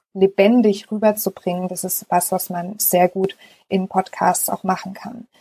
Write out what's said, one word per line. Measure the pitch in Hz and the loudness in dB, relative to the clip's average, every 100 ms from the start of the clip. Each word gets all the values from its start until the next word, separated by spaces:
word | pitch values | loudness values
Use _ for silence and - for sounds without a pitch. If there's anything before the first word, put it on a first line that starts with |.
| _ | _
lebendig | 190 190 - 202 247 214 202 - | -4 -2 2 4 6 4 2 -4
rüberzubringen, | 214 214 208 196 - - 180 185 | 0 0 0 -2 -6 -4 -4 -6
das | 180 | -6
ist | 185 - - | -6 -6 -2
was, | 180 - | 0 0
was | 185 - | -2 -4
man | 175 175 208 | -6 -6 -4
sehr | - 180 180 | 2 4 4
gut | 190 190 - - _ - | 2 -2 -4 -20 _ -4
in | 190 190 | -2 0
Podcasts | 185 - - - 180 - | -2 -2 0 0 2 -2
auch | - | -2
machen | 190 - 190 196 | -2 -4 -6 -12
kann. | - - - _ | -14 -14 -18 _